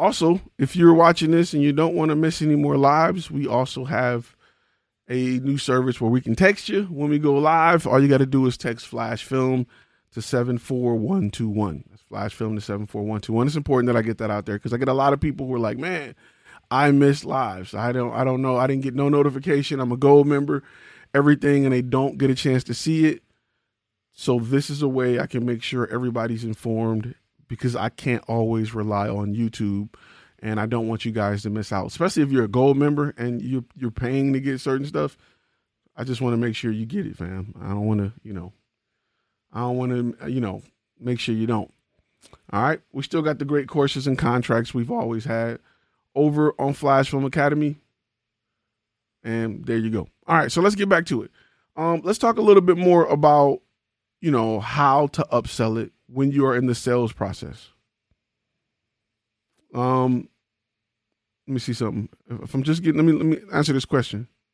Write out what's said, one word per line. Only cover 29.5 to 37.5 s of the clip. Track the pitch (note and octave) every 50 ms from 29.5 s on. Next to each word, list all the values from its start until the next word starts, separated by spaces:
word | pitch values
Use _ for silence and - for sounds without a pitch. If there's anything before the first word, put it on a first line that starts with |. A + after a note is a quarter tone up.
| A2+ - A2+ G2+ G2+ G2+ G#2 G#2+ - _ - - - - - _ _ _
and | - A2 G#2+ G#2+
I | G#2+
don't | A2+ A#2+ A#2 A2+ A2
want | A2+ A2 -
you | A#2+ A2
guys | A2 G#2 G2+ G#2 G2+ -
to | A2
miss | G#2 A2 G#2 - G#2+
out, | G2 F#2
especially | - - - E3+ F#3 - D#3+ D3
if | C#3
you're | C3+ C3 A#2
a | G#2+
gold | G2+ B2+ C3 C#3 C#3 C#3
member | C#3+ D3 D3 D3 D3 D3 - -
and | A#2 A#2+ A#2+ A#2 G#2
you, | B2 C3 C3 A#2+ - _
you're | C#3 C3 A#2+
paying | A2 - B2 A#2+ C3 C#3 C#3 C#3 C3+
to | C3+
get | C3+ C#3 C3+ B2+
certain | - C#3 C3+ C3+ C#3
stuff. | D3 D3+ D#3 D3 C#3 - _ _ _ _ _ _ _ _ _ _ _ _ _ _ _ _
I | - -
just | C3 B2+ A2+
wanna | B2+ B2 A#2+ A#2
make | A#2+ A#2+ A2
sure | - - A#2
you | A2 G#2+ A2
get | A2+ D3 G#3 F#3+
it, | - -
fam. | - F2+ F2 F#2+ F#2+ F#2 G#2